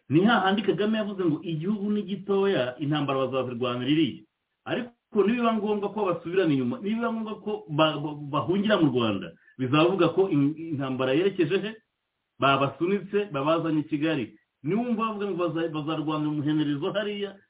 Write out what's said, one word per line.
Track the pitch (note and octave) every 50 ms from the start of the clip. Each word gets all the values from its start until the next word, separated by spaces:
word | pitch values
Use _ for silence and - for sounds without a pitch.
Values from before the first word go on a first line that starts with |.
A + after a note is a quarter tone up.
| _ -
Ni | B2+ D#3+ G3
hahandi | A#3 A#3 G3+ F3+ F#3+ G3 G3+
Kagame | G3 - D#3+ D#3 G#3 G#3+ A3
yavuze | A3 G#3 G3+ G3+ F#3 F3+
ngo | E3 D3 - -
igihugu | F3 D#3+ D3+ E3 G3 A3 G3 G3 G#3
ni | G#3 G#3 -
gitoya, | F3+ G3+ - - - G3 G3 G3 G3 F#3+ C#3+ B2 B2 - -
intambara | D3+ C#3 D3+ D3 C#3 C#3 C3+ C3+
bazazirwanira | C3+ A#2 C3+ C3 B2+ B2+ B2 A#2 B2 A#2+ A#2+ B2 B2 C3+
iriya. | D3+ D#3+ D#3 A2+ - - - _ _ _ _ _ _ _ _
Ariko | - D#3 A#3+ A#3+ - _ _ _ _ - G#3 F#3+
nibiba | G#3 B3 A#3+ A#3 A3+ A3
ngombwa | G#3 G3 G#3+ G#3 G3+ G3 G3 G3
ko | G#3+ G#3
basubirana | F#3 E3+ E3 - E3 F3+ F#3+ F#3 D#3+ C#3+
inyuma, | C3+ B2+ A#2+ A#2+ A#2+
nibiba | G3 G3 A3 A3+ A#3 A3+ A3+
ngombwa | A3 A3 G#3+ G#3 -
ko | - G#3 G#3+ G#3 - -
ba-, | D3+ D3 D#3+ D#3 D3 C#3+
ba-, | D3 D3+ D3 D3 D3 C#3
bahungira | D3 C#3+ - D3 F#3 G3+ G3+ G#3+ G#3 F3
mu | D#3+ C#3
Rwanda, | A#2+ B2 A#2 - G2+ F#2 F#2 - - _ _ _ _
bizavuga | - C3 A#2+ C#3 D3+ E3 F3 G3 F3 E3+ D#3+ -
ko | F3+ F#3+ F#3+
in-, | D#3+ C#3+ C#3 C#3+ D#3
intambara | D#3 E3 E3 D#3 C3 C#3 C3 C3 B2 C3 C3 C3+
yerekeje | D#3+ F#3 G3+ - - E3 D3 F#3+ F#3+
he? | F#3+ A3 A3 - _ _ _ _ _ _ _ _ _ _ _ _
Babasunitse, | C3 C3+ C#3 C3 C#3 C3+ - - E3 F3+ G3+ G3+ F3 - G#3 G3+ G#3 G3+
babazanye | D3 C#3 D3 D#3 - E3 D3+ E3 D#3 D#3
i | C#3+
Kigali. | - D#3+ C#3+ D3+ D#3+ D#3 C#3 A2 G#2 - _ _ _ _ _ -
Niwumva | D3+ F#3+ A3+ B3 B3 A3+ G#3 A3+
bavuga | A3 G#3 G3+ G3+
ngo | G3+ F3+
baza-, | E3+ F3 E3 D3 E3 E3 E3
bazarwanira | D3+ D#3 C#3+ D#3 D#3+ D#3 D3 D#3 D#3 D3+ D3+ D3+
umuhenerezo | D3+ D3+ C3+ D3+ D3+ D3+ D3+ C#3+ D3 C#3 D#3+ F#3+
hariya, | E3+ G3+ G#3+ G#3 G#3 G3+ G3 G3 - - _